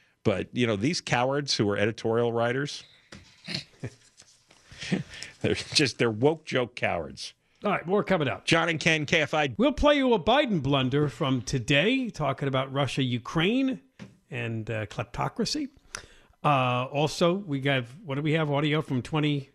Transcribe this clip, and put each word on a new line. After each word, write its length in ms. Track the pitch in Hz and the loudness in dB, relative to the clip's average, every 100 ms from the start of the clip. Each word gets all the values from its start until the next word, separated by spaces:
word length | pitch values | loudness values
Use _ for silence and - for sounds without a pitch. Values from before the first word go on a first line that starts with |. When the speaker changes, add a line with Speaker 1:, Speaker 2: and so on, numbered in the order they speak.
| _ _ - | _ _ 0
Speaker 1:
But, 240 | 92 92 | 0 -2
you 160 | 123 117 | 0 0
know, 80 | 104 | 2
these 240 | 131 175 | 0 -2
cowards 560 | - 123 127 139 143 - | 0 0 2 0 -2 0
who 120 | 104 | 0
are 80 | 101 | 2
editorial 560 | 104 113 113 113 120 | 0 -2 -2 0 0
writers, 500 | 117 120 127 147 - - _ _ - - - - | 0 0 -2 -4 -8 -16 _ _ -20 -20 -20 -10
<laughs> 60 | 165 - - 120 - _ - - _ _ _ - - - 185 - - - - | -10 -10 -12 -14 -14 _ -20 -20 _ _ _ -20 -14 -4 -4 -4 -14 -18 -4
they're 120 | - | -2
just, 440 | - - - 131 - | -2 -2 0 0 2
they're 100 | 120 | 0
woke 340 | 107 143 160 - | 2 2 0 -2
joke 300 | 135 120 - | -2 -4 -2
cowards. 580 | 107 90 73 69 - - _ _ | -2 -2 -6 -12 -16 -16 _ _
Speaker 2:
All 80 | 208 | -2
right, 140 | 180 156 | -2 0
more 160 | 202 | 0
coming 240 | - 190 135 | 2 0 0
up. 180 | 92 - | -2 0
Speaker 1:
John 240 | 165 165 | 2 2
and 100 | 156 | 0
Ken, 260 | 170 156 147 | 2 2 2
K 160 | 170 | 0
F 120 | 147 | 2
I. 160 | 156 147 117 | 0 0 2
Speaker 2:
We'll 140 | 285 | 2
play 240 | 254 294 294 | 4 4 4
you 160 | 262 | 4
a 60 | 220 | 2
Biden 420 | 180 269 294 185 | 4 4 4 0
blunder 480 | 131 139 127 143 147 | 2 2 2 2 0
from 320 | - 139 131 | 0 0 0
today, 680 | 117 135 107 143 196 262 240 | -2 -2 2 4 4 2 -2
talking 380 | - 143 131 139 | -4 -4 -2 -2
about 240 | 131 135 | 0 0
Russia, 280 | 135 135 - | -2 0 0
Ukraine, 760 | 131 120 - 170 175 254 269 208 - - - - - | -2 -2 -2 0 2 2 0 -2 -10 -20 -20 -20 -12
and, 400 | 123 117 113 107 | -6 -4 -4 -4
uh, 160 | 110 107 | -4 -4
kleptocracy. 800 | - 110 - 139 - 208 294 277 - - - - - _ _ | -6 -8 -6 -4 -4 -4 -4 -6 -12 -18 -18 -16 -20 _ _
Uh, 420 | 156 139 127 123 131 | 2 2 2 0 -2
also, 480 | 143 151 - 170 | 0 0 2 2
we 260 | 190 202 139 | 2 -2 -2
got, 260 | 135 135 117 147 | 0 0 -2 -10
what 120 | 190 135 | -6 -2
do 60 | |
we 120 | 151 | 0
have, 180 | 160 151 | 2 2
audio 300 | 143 151 151 | 2 2 0
from 200 | - 131 | 0 -2
twenty? 480 | - 156 151 143 131 | 0 0 2 0 -4